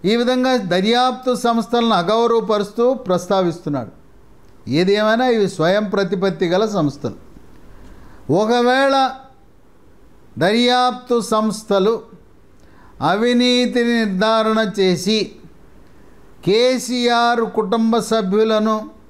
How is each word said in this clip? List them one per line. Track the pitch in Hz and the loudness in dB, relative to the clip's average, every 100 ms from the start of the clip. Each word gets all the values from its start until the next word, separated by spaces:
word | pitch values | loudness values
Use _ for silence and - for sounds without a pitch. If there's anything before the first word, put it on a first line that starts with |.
ఈ | 180 233 | 0 0
విధంగా | 240 254 254 254 | 0 0 0 0
దర్యాప్తు | 190 175 202 240 254 254 262 | 0 0 2 2 0 0 -4
సంస్థలను | 247 233 233 - 240 233 | 0 0 0 0 0 2
అగౌరవపరుస్తూ | 196 170 226 233 233 196 208 202 - 240 | 0 2 0 2 0 0 -2 -2 0 0
ప్రస్తావిస్తున్నాడు. | 262 185 180 - 196 180 165 - 143 110 - - - - - - - - | 0 -2 -4 0 0 0 -4 -6 -6 -8 -16 -20 -20 -20 -20 -20 -20 -4
ఏదేమైనా | 143 185 202 214 226 254 | -2 2 2 2 2 2
ఇవి | 226 190 | 2 0
స్వయం | - 160 202 | 0 0 0
ప్రతిపత్తి | 208 196 196 196 190 160 180 | 0 -2 -2 -2 -2 -2 0
గల | 185 220 | 0 0
సంస్థలు. | 202 147 - 117 98 - - - - - - - - - - - | 0 -2 -4 -10 -10 -20 -20 -20 -20 -20 -20 -20 -20 -20 -20 -2
ఒకవేళ | 160 214 240 240 262 277 269 262 - - - - - - - - - - - - - | 0 2 2 2 2 2 2 0 -4 -20 -20 -20 -20 -20 -20 -20 -20 -20 -20 -18 -2
దర్యాప్తు | 170 226 240 247 247 247 - 240 | 0 2 2 2 0 -4 -4 -2
సంస్థలు | 196 220 220 196 - 196 196 226 - - - - - - - - - - | 0 -2 -2 -4 -2 0 0 -2 -8 -20 -20 -20 -20 -20 -20 -20 -20 -4
అవినీతిని | 143 196 240 240 247 247 247 247 233 233 | -2 0 2 2 2 2 0 0 0 0
నిర్ధారణ | 214 185 214 220 220 220 214 196 | 0 0 0 2 2 0 -2 0
చేసి | 185 180 196 220 202 - - - - - - - - - - - | 0 2 0 -2 -2 -10 -20 -20 -20 -20 -20 -20 -20 -20 -20 -8
కేసీఆర్ | - 214 247 254 254 247 240 233 240 240 | -2 2 2 0 -4 -2 0 2 2 0
కుటుంబ | 226 - 202 226 226 226 | -2 -2 -2 0 2 0
సభ్యులను | 220 226 185 202 220 214 214 220 220 - | 0 -2 0 0 2 2 0 -2 -6 -18